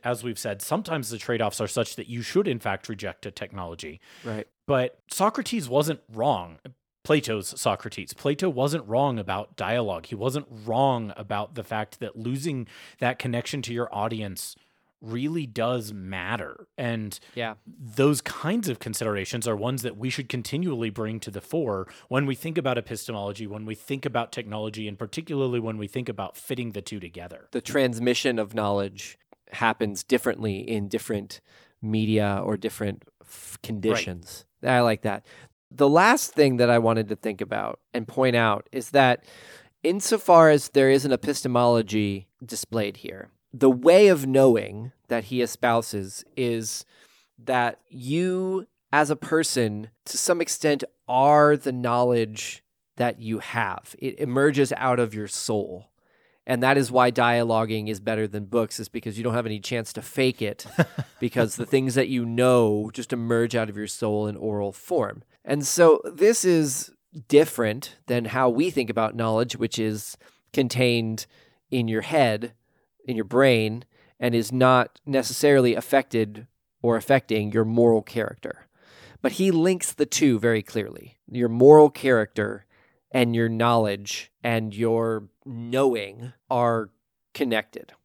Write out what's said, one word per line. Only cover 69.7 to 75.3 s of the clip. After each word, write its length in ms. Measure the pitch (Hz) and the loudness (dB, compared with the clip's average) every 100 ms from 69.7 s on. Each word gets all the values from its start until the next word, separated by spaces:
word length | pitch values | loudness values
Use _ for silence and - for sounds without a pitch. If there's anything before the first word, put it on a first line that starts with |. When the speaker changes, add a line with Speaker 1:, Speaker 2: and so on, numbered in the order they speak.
| - | -2
Speaker 2:
is 400 | 110 107 - - _ _ _ | -2 -4 -8 -16 _ _ _
contained 760 | - 127 120 127 117 113 110 - _ _ _ _ | -2 0 2 2 2 -2 -6 -10 _ _ _ _
in 180 | 127 113 | -2 0
your 140 | 110 | -2
head, 500 | - 156 120 107 117 - _ _ _ _ | 0 2 2 0 -6 -14 _ _ _ _
in 120 | - 113 | -8 -6
your 80 | |
brain, 600 | 98 120 135 117 110 113 - _ _ - | 0 4 6 6 2 -4 -12 _ _ -6
and 160 | 123 | 0
is 180 | 117 110 | 0 0
not 480 | 127 127 127 117 _ - | 4 6 6 2 _ -4
necessarily 680 | 135 113 | -2 -2